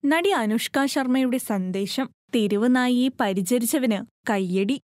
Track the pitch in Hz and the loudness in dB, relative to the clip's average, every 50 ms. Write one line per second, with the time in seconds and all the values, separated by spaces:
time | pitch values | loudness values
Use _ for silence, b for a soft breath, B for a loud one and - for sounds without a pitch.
0 | - 277 302 330 349 392 392 294 226 214 214 226 - - _ 277 277 277 - 302 | 2 2 2 2 2 2 2 2 0 0 0 0 -2 -2 _ 0 0 0 0 -2
1 | 269 254 254 262 262 254 240 254 - - 220 196 185 185 180 196 202 196 - - | 0 0 2 2 2 0 0 -2 -2 -4 -4 -4 -2 -4 -4 -4 -4 -4 -4 -6
2 | 269 254 _ _ _ _ - 240 214 202 208 202 220 247 247 254 247 247 247 247 | -6 -6 _ _ _ _ 0 0 2 2 0 2 2 2 2 2 2 2 2 2
3 | 247 269 262 - 247 208 190 185 190 175 247 247 233 226 - 302 254 247 214 190 | 0 0 0 0 -2 0 0 -2 0 0 0 0 0 0 -2 0 0 0 -2 -2
4 | 233 - _ _ _ - 214 196 190 180 180 190 196 202 269 269 _ _ | -4 -10 _ _ _ -2 -2 0 0 0 0 -2 0 0 -2 -6 _ _